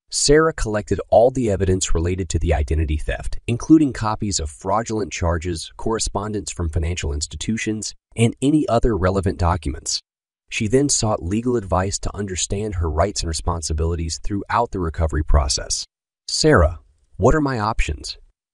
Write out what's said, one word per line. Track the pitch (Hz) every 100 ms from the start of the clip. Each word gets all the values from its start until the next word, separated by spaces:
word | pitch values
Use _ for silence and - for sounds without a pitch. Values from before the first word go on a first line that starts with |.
| _
Sarah | - - 147 160
collected | 156 110 104 - 98 -
all | - 120
the | 127 117
evidence | 95 95 92 -
related | 85 85 90 90
to | 87
the | 82
identity | 76 76 78 78 78
theft, | - - - - -
including | 120 - 160 147
copies | 113 110 107 104 92
of | 85
fraudulent | - 95 104 117 110 101
charges, | - 87 85 87 82 - -
correspondence | - 110 - 101 104 104 85
from | - 82
financial | 82 78 87 71
institutions, | 71 76 78 - 110 - 107 - - _ -
and | 117 -
any | 135 156 139
other | 113 127 101
relevant | 90 98 92 -
documents. | 87 85 73 - - - - _ _ _ -
She | - 107
then | 127 147
sought | - 110 107
legal | 85 104 120 120
advice | 95 90 98 -
to | - -
understand | 104 90 - 98 107 90
her | 85
rights | 76 85 -
and | 82
responsibilities | 80 - 87 - 78 82 85 80 -
throughout | - 101 - 110 120
the | 101
recovery | 85 78 80 78
process. | 76 76 69 - - - - _ _ _ -
"Sarah, | - 156 131 82 - _ _ _ -
what | 120
are | 156
my | 139 127
options? | 104 117 - - - - - _ _